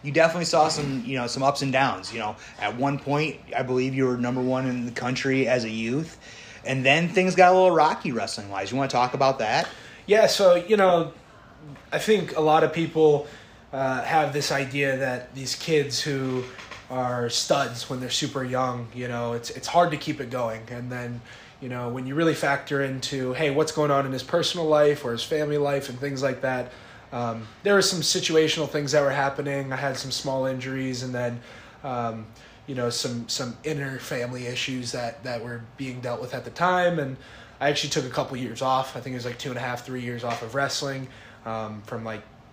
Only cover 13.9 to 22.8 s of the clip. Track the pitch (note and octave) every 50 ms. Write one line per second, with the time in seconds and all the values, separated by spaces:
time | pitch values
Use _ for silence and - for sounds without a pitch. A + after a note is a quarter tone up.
13.9 | C3 B2 - - D#3+ D#3+ D3+ C#3 C#3 D3 C#3 - D#3 C#3 C#3 B2+ B2+ C#3+ C#3 C#3
14.9 | C3 C3 C3+ C3 B2 B2 - - - C3+ C3+ B2+ - - - - D#3+ D3+ C#3 -
15.9 | B2 - - D#3 C#3 C3+ C3 C3 B2+ B2+ B2 B2+ - - - - - - - -
16.9 | B2+ B2+ B2+ B2 B2 B2 A#2+ A#2 - - - - D3+ C#3+ C3+ A#2+ B2 A#2+ - -
17.9 | C3+ B2+ B2+ A#2+ - - D#3 C3 - C#3 C3 B2 B2+ B2+ C3 B2+ B2 A#2+ A#2 A2
18.9 | - B2 B2 B2 A#2+ A#2+ A#2+ A#2 A#2 A#2 A#2 - - - - - - E3+ F3 E3
19.9 | D3+ C#3+ - D#3+ D3 - C3 A#2+ B2+ B2+ A#2+ A2+ A2 A2 A#2 A#2 B2 A#2+ B2 B2
20.9 | B2 B2 A#2+ A#2+ A#2+ A#2+ - - - - - - - - C#3 B2 B2+ B2 B2 A#2+
21.9 | B2 C3 B2+ C3 C#3 D#3 E3 D#3+ D3 - - C#3+ C#3 C#3 - - C#3+ C#3